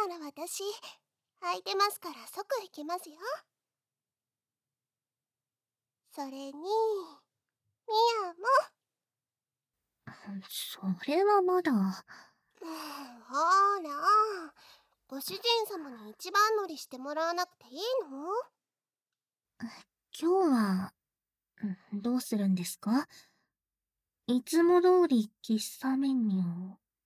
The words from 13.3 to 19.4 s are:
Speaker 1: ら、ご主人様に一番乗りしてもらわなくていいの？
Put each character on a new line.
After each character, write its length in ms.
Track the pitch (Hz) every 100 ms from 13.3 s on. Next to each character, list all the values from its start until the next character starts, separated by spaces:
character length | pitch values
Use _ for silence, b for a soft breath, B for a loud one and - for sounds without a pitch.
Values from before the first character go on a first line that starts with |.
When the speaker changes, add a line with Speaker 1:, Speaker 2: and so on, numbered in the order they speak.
| 269 330 381 392 403
Speaker 1:
ら、 80 | 320 285 349 427 440 392 311 - b b b b -
ご 120 | 269
主 180 | - 381
人 280 | 466 466 427
様 240 | 381 285
に 200 | 233 214
一 200 | 220 370
番 240 | 403 427 440
乗 100 | 381
り 120 | 302
し 80 | -
て 120 | 254
も 160 | 269
ら 120 | 302 330
わ 80 |
な 120 | 349 359
く 120 | _
て 100 | 233
い 100 | 269
い 40 | 440 523 320
の？ 240 | 269 320 440 - _ _ _ _ _ _ _ _ _